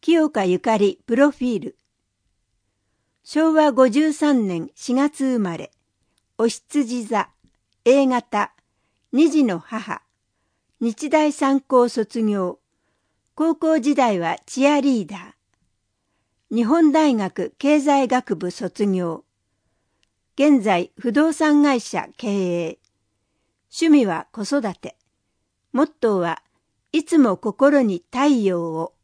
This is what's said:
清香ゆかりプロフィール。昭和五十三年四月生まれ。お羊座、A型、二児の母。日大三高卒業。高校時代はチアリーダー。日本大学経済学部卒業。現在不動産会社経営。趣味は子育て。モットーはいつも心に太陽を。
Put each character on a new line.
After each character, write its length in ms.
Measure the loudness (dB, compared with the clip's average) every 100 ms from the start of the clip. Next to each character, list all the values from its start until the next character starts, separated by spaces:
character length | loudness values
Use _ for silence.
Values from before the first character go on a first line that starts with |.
清 300 | 2 2 2
香 140 | 0
ゆ 160 | -2 0
か 160 | 0 2
り 240 | 0 -2
プ 120 | -4 2
ロ 140 | 2
フ 80 | 2
ィ 180 | -4 -4
ー 60 |
ル。 160 | -8 -16 _ _ _ _ _ _ _ _ _ _ _ _ _ _
昭 280 | _ 0 2
和 200 | 4 2
五 160 | 4 2
十 240 | 4 0
三 340 | 0 0 0 0
年 240 | -4 -8 _
四 180 | -4
月 300 | -2 -2 -2
生 140 | -4 -2
ま 160 | -4 -8
れ。 160 | -14 _ _ _ _ _ _ _
お 80 | -4
羊 580 | -4 _ -4 -4 -6
座、 240 | -4 -4 -6 _ _ _ _ _
A 220 | 2 4 4
型、 460 | 0 -2 -4 -4 _ _ _ _ _ _
二 180 | 2 2
児 140 | 4
の 140 | 2 0
母。 440 | -8 -12 -10 -12 _ _ _ _ _ _ _ _
日 300 | -6 -4 -2
大 220 | 0 0
三 280 | 0 0 0
高 280 | 2 2 2
卒 340 | -2 -6 -2
業。 380 | -2 -2 -4 -8 _ _ _ _ _ _ _
高 220 | -4 -2 0
校 220 | 0 0
時 160 | 0
代 260 | 0 0 0
は 160 | -4 -6 -10
チ 200 | -2 2
ア 120 | 2
リ 240 | 2 -2
ー 20 | -4
ダ 100 | -12 -18 _ _ _ _ _ _ _ _ _ _ _ _
ー。 40 |
日 100 | -2
本 280 | 0 4 4
大 220 | 4 2
学 400 | 0 -4 -6 -10 _
経 220 | 0 2
済 280 | 2 2 2
学 280 | -2 -2 -6
部 140 | -6
卒 360 | -8 -10 -4 -2
業。 380 | -2 -4 -8 _ _ _ _ _ _ _ _ _ _ _
現 280 | 0 4 4
在 300 | 2 -2 -2 -8
不 140 | -4
動 200 | 0 0
産 300 | 0 2 4
会 180 | 2 0
社 280 | -4 -10 -10 _
経 500 | -6 -4 -2 -4 -6
営。 120 | -10 _ _ _ _ _ _ _ _ _
趣 160 | -4 4
味 180 | 4 4
は 200 | -4 -10
子 120 | -12
育 200 | -4 -4 -4
て。 220 | -10 -16 -20 _ _ _ _ _ _ _
モ 120 | -2
ッ 60 | -2 _
ト 180 | -2 0
ー 20 |
は 220 | -2 -6 _ _ _ _ _
い 120 | -6
つ 140 | 0 2
も 180 | 2 0
心 460 | -6 0 2 2
に 220 | 0 -4 _
太 140 | -2 0 2
陽 300 | 0 -2 -6
を。 220 | -8 -10 _